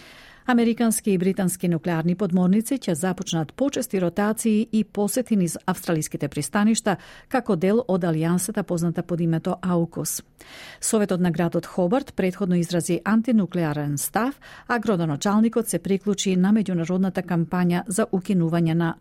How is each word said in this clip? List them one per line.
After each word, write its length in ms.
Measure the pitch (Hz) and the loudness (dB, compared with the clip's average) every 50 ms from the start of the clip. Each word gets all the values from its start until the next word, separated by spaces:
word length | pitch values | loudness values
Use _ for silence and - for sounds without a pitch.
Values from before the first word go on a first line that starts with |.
| - - - - - - - - - | -20 -20 -20 -20 -20 -20 -20 -10 -2
Американски 680 | - 247 233 233 226 226 - 233 226 220 - - 220 | 0 2 4 4 2 2 2 0 0 0 0 0 0
и 60 | 190 | 0
британски 500 | 175 180 190 185 - 190 175 - - - | 2 2 0 0 0 0 -2 -2 -2 -2
нуклеарни 480 | 180 170 156 - 180 170 160 160 175 180 | 0 0 0 -2 -2 -2 0 0 0 0
подморници 600 | 180 208 185 170 185 180 180 190 220 220 - 277 | 0 0 0 2 2 4 4 4 2 2 0 -4
ќе 180 | 254 - - 175 | -4 -2 -2 -2
започнат 600 | 139 175 190 190 190 185 - 175 165 156 - - | -2 0 -2 -2 -4 -6 -4 -4 -4 -4 -4 -2
почести 480 | - 254 285 - - 233 - - 190 | -2 -2 -2 0 -2 -4 -2 -2 0
ротации 680 | 180 170 170 - 202 208 220 - - 226 214 208 226 - | 0 0 0 0 0 0 0 0 0 0 2 2 0 0
и 120 | - 220 202 | 0 0 0
посети 520 | - - 202 208 202 - 262 233 - 226 | 0 -2 -2 -2 0 0 -2 -2 0 2
низ 220 | 202 180 160 - - - | 2 2 0 -2 -6 -4
австралиските 640 | - 180 - - - 170 156 151 - - 160 - | -4 -4 -4 -2 -2 -2 -2 -2 -4 -6 -6 -6
пристаништа 680 | 143 - 151 147 - - 208 208 220 226 - - 214 185 - - - - - - - | -4 -4 -4 -6 -2 0 2 2 2 2 2 0 -2 -2 -2 -4 -16 -20 -20 -10 -4
како 260 | - 262 233 - 208 | -4 -2 0 0 0
дел 300 | 160 170 185 208 233 - | 2 2 2 2 2 0
од 160 | - 185 185 180 | 0 0 0 0
алијансата 600 | 175 160 156 160 165 175 180 175 - 220 214 180 | 0 0 0 0 2 0 0 0 -2 -4 -4 -2
позната 400 | - 180 165 170 170 165 - 170 | -2 -2 0 0 0 -2 -2 -4
под 180 | - 175 165 | -4 -2 0
името 340 | 175 165 165 165 - 185 180 - | 0 0 0 0 0 -2 -4 -2
аукус. 600 | - 185 175 170 170 165 - - 156 - - - - _ _ - - - - - - - - - | -2 0 2 2 0 0 -4 -8 -6 -6 -8 -8 -10 _ _ -20 -20 -20 -20 -20 -20 -20 -14 -8
Советот 400 | - - - 220 208 190 190 170 | -4 0 0 0 2 2 0 0
на 100 | 180 180 | 2 0
градот 340 | 156 156 175 170 - 170 165 | 2 0 0 0 0 -2 -4
Хобарт 480 | - - - 180 175 220 269 277 - - | -4 -2 0 0 2 2 0 -2 -4 -4
претходно 420 | - 196 185 180 - 202 185 175 | -2 -2 -2 0 -2 -2 0 2
изрази 440 | 175 170 165 180 170 160 - 175 170 - | 0 0 0 0 -2 0 0 -2 -2 0
антинуклеарен 920 | 196 214 226 226 - 240 220 185 170 - 180 165 151 143 151 147 147 147 | 2 2 2 2 4 2 2 2 2 0 -2 -2 0 -2 -2 -2 -2 -4
став, 420 | 139 - - - 196 226 269 277 - - - - - - | -4 -4 -4 -2 -2 -2 -2 -4 -8 -16 -20 -20 -14 -6
а 120 | - 240 240 | -4 -4 -2
градоначалникот 880 | 208 220 208 170 170 160 143 143 - 208 196 220 220 226 - 240 220 | 0 0 0 0 0 -2 -2 -2 0 2 4 4 4 4 2 0 -2
се 120 | - 190 165 | -2 -4 -4
приклучи 560 | - 175 196 185 - 208 196 196 - 196 185 | 0 0 -2 0 0 -2 -2 -2 0 0 2
на 160 | 180 180 196 | 4 4 4
меѓународната 720 | 214 226 196 190 185 170 165 160 180 185 190 190 180 190 180 | 4 4 2 0 -2 -2 -2 0 0 0 0 0 0 -4 -4
кампања 600 | 180 185 170 165 - - 180 180 175 175 175 - | -2 0 0 0 0 0 0 2 2 2 0 -2
за 180 | - 180 - 220 - | -2 -2 -2 -2 0
укинување 640 | - 185 - - 202 180 165 160 165 170 170 160 160 | 0 -2 0 2 2 2 2 2 2 2 2 2 2
на 220 | 170 170 165 - - | 2 0 0 0 2